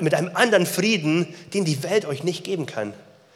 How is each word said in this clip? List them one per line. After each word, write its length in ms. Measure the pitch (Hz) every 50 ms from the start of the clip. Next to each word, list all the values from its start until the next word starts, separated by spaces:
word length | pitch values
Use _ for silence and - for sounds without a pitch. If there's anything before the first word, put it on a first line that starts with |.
mit 140 | 175 151 -
einem 200 | 151 - - -
anderen 320 | 208 247 240 214 185 180
Frieden, 680 | - - - 185 220 226 185 151 151 156 175 170 - - - - -
den 120 | - 202 190
die 180 | 160 147 131
Welt 240 | 160 165 196 220 208
euch 180 | 151 139 131 156
nicht 200 | 180 170 - -
geben 220 | 185 196 170 139
kann.“ 280 | - - 113 104 104 104 - - - - - _ _ _